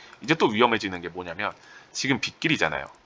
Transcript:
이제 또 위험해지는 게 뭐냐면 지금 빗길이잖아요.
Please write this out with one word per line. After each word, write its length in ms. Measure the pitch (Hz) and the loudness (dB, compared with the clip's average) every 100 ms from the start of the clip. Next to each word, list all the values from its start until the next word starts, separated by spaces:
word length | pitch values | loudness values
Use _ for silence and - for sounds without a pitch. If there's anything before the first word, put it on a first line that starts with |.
| - - | -20 -8
이제 140 | 117 160 | 0 2
또 120 | 180 | 4
위험해지는 540 | 107 120 113 98 90 | 4 4 4 -2 -6
게 80 | 85 | -8
뭐냐면 440 | 87 90 85 101 - - - - | -10 -10 -6 -6 -8 -20 -20 -12
지금 280 | - 135 120 | -6 -2 0
빗길이잖아요. 640 | - - 160 120 82 71 71 - | -2 -4 0 2 0 -2 -8 -16